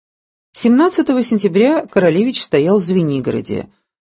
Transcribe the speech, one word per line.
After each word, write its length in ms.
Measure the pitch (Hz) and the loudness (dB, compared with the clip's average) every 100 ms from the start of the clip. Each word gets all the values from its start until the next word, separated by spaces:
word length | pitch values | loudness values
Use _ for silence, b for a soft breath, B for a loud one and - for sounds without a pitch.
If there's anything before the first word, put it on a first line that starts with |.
| _ _ _ _ _ | _ _ _ _ _
Семнадцатого 720 | - 233 247 349 370 302 254 | -4 2 2 2 0 0 0
сентября 640 | 240 220 196 170 247 320 - | 0 -2 0 2 2 0 -2
королевич 560 | - 180 160 233 247 | 0 2 2 0 -4
стоял 360 | - 147 156 208 | -2 0 2 0
в 40 | |
Звенигороде, 880 | 170 185 160 139 120 113 113 107 - _ _ _ | 2 0 0 -2 -4 -6 -6 -8 -10 _ _ _